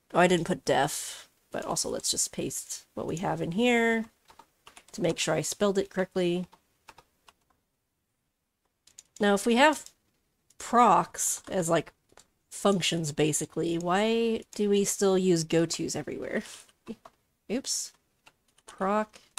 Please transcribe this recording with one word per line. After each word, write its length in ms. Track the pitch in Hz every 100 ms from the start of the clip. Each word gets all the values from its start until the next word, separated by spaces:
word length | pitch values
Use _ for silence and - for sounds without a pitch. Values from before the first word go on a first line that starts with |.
| _
oh, 60 | 170
I 80 | 180
didn't 200 | 180 165
put 160 | -
def, 640 | - 139 143 - - - - _ _
but 140 | - -
also 240 | - -
let's 200 | - -
just 220 | - -
paste 540 | - - - - - -
what 140 | - -
we 100 | 165
have 240 | 165 160
in 100 | 165
here 540 | 175 247 233 226 226 220 _ _ - _ _ - - _
to 80 | -
make 180 | 170 -
sure 140 | -
I 80 | 160
spelled 360 | - - 202 196
it 120 | 196
correctly. 580 | - 190 190 180 180 180 - _ _ - - _ _ _ _ _ _ _ _ _ _ _ _ _ _ _ _ _ _ _ - _ -
Now, 140 | 208
if 120 | 202 240
we 100 | 233
have 280 | 294 285 - _ _ _ _ _ _ _
procs 880 | - 240 233 175 170 - - - -
as, 180 | 190 165
like, 220 | 165 - _ _ - _ _ _
functions, 640 | - 202 202 - 170 156
basically, 640 | 147 151 147 156 - 165 170
why 680 | 175 185 220 226 233 220 - -
do 140 | 208
we 160 | 202 196
still 320 | - 196 190
use 260 | 185 165
go-tos 500 | 160 165 165 - 165
everywhere? 480 | - - - - 214 - - - _ - 226
<laughs> 560 | - _ _ _ -
Oops. 400 | 233 - - - - _ _ _ _ _ _ -
Proc. 540 | - 190 208 214 - _